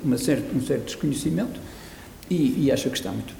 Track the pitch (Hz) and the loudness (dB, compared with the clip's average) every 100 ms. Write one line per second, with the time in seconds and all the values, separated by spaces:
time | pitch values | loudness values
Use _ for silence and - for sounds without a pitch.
0 | 147 123 - 135 - 143 - 127 - - | 0 2 2 2 2 0 2 0 -2 -2
1 | 151 135 160 165 240 - - - - - | 0 0 0 0 0 -4 -12 -14 -16 -16
2 | - - - 180 135 - 139 123 127 - | -18 -10 0 4 4 4 4 4 2 -2
3 | 95 110 - | -4 -4 -6